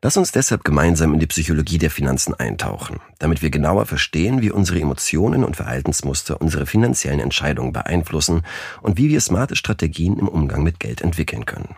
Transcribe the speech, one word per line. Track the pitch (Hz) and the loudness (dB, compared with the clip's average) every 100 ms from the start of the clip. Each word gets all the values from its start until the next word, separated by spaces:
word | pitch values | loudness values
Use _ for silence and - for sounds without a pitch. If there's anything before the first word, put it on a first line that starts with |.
Lass | 120 196 | 2 2
uns | 185 | 2
deshalb | - - 110 | 2 2 0
gemeinsam | - 73 82 82 80 | 2 4 4 4 4
in | 78 | 4
die | 78 | 2
Psychologie | - 78 78 71 82 | 0 0 0 2 2
der | 76 | 0
Finanzen | - 69 65 - | 0 -2 0 -2
eintauchen, | - 58 52 - 50 - - - _ | -2 -4 -4 -6 -6 -10 -12 -14 _
damit | 76 80 | 0 0
wir | 78 | 0
genauer | 76 76 95 107 | 2 2 2 0
verstehen, | 76 - 76 90 131 | -2 -2 0 2 2
wie | 107 | 2
unsere | - 92 87 | 2 2 2
Emotionen | 76 65 - 78 107 120 | 0 -2 -2 0 2 2
und | 127 - | 2 -2
Verhaltensmuster | - 64 69 92 69 67 - 76 | -4 -4 -2 -2 -2 -4 -4 -2
unsere | 80 76 71 | 0 0 0
finanziellen | 107 120 123 - 71 | 2 2 2 0 -2
Entscheidungen | 62 - 73 71 64 | -2 -2 -2 -2 -2
beeinflussen | - - 85 80 78 - 82 82 - - - | -4 -2 -2 -2 -2 0 0 -2 -8 -12 -8
und | - 95 | -2 2
wie | 147 | 4
wir | 151 | 4
smarte | - 92 131 - | 2 0 0 -2
Strategien | - 104 80 78 85 101 | -4 -2 -2 0 0 2
im | 98 | 0
Umgang | 80 73 71 | 0 0 2
mit | 78 85 | 0 -2
Geld | 55 57 | -6 -4
entwickeln | - 82 76 - 57 | -2 -2 -4 -4 -8
können. | - - | -8 -10